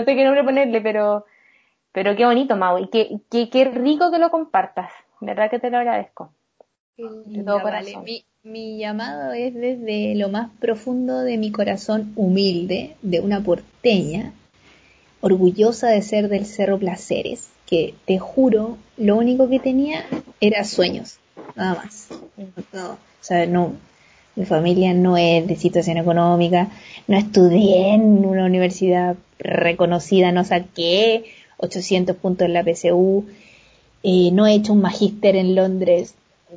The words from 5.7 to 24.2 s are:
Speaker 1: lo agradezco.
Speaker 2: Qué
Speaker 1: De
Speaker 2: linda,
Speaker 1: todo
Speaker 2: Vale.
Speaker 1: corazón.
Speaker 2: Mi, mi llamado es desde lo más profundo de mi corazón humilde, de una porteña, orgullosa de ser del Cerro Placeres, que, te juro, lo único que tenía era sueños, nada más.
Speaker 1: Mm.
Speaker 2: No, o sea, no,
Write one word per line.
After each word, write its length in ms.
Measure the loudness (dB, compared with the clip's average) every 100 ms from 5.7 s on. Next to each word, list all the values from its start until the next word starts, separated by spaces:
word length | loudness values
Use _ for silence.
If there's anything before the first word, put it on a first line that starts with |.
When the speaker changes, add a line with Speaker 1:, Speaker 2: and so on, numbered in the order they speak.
Speaker 1:
lo 80 | -2
agradezco. 540 | -2 -4 -6 -14 -20 _ _ _ _ _ _ -20
Speaker 2:
Qué 60 |
Speaker 1:
De 60 | -18 -18 -14
Speaker 2:
linda, 240 | -10 -4
Speaker 1:
todo 120 | -4
Speaker 2:
Vale. 160 | -2 -6 -10
Speaker 1:
corazón. 120 | -14
Speaker 2:
Mi, 200 | -14 -16 -16 _
mi 340 | -18 -16 -14 -10
llamado 540 | -8 -8 -8 -8 -8
es 220 | -6 -8
desde 600 | -6 -6 -6 -6 -4 -4 -2
lo 120 | -4
más 200 | -4 -8 -6
profundo 600 | -4 -4 -4 -6 -4 -4
de 180 | -4 -4
mi 140 | -4
corazón 600 | -4 -4 -4 -4 -6 -6 -2
humilde, 800 | 0 2 2 0 -4 -6 -8 -12
de 180 | -4 -2
una 200 | -2 -2
porteña, 920 | -2 -2 -4 _ 0 0 0 -6 -10 -14 _ _ _ _ _ _ _ _
orgullosa 680 | 0 4 4 4 0 2 0
de 140 | 0
ser 260 | 0 -2 -2
del 180 | -4 -6
Cerro 320 | -4 -2 -2
Placeres, 720 | -4 -8 -6 -6 -6 -10 -16 _ -4
que, 280 | -2 -2 -6 -4
te 120 | -4
juro, 580 | -2 0 2 2 -2 -10 -18 -2
lo 200 | 0 2
único 320 | 2 2 2
que 100 | 2
tenía 460 | 0 0 -2 -4 -8 -10 -12 _
era 240 | 0 0
sueños, 540 | -2 0 -2 -2 -12 -20 _ -20 -20 -8
nada 180 | -6 -6
más. 320 | -8 -20 -20 -20 -20 -20
Speaker 1:
Mm. 60 | -18 -18 -16 -14
Speaker 2:
No, 160 | -14
o 60 | -16 _ _ -2
sea, 200 | 0 2
no, 260 | 0 0 -4 -16 _ _ _